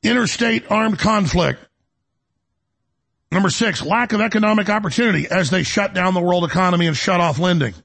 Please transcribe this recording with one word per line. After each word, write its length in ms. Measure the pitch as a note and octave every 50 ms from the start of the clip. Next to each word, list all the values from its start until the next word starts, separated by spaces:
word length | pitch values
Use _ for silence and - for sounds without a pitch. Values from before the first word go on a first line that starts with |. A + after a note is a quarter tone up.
| -
interstate 680 | G#3 A#3 B3 A#3 F#3 - - A#3 A#3 A3+ A3 - -
armed 280 | - G#3+ A3 A3+ G#3+ D#3
conflict. 640 | - G3 A3 G#3+ G3 D3 - F3 E3+ C#3 B2+ - - _ _ _ _ _ _ _ _ _ _ _ _ _ _ _ _ _ _ _ _ _ _ _ _ _ _ _ _ _ _ _ _ _
Number 200 | - F3+ G3 F#3
six, 320 | - - A#3 A3 E3+ - -
lack 320 | C#3+ G3 A#3 B3 A3 A3+
of 80 | G#3 G#3+
economic 480 | A3+ - A3 G#3 G#3+ G#3+ G#3+ G3+ G#3
opportunity 580 | G#3 G#3+ G#3 F#3 - - A#3+ A#3 F#3+ D#3 C#3+ -
as 220 | - F#3 F#3 C3
they 140 | F3+ F#3 E3
shut 280 | - - - G3+ G3 G3
down 220 | F#3 F3+ F#3 F#3
the 60 | F3+
world 240 | F3 F3 F3+ F3+ E3+
economy 420 | D#3+ - E3+ F#3 F3+ F3+ E3+ E3+
and 100 | E3 D#3
shut 240 | C3 - - F#3+ F3
off 180 | E3+ E3+ C#3 A#2+
lending. 360 | E3+ F3+ F3+ E3 C#3+ A2+ G2 - -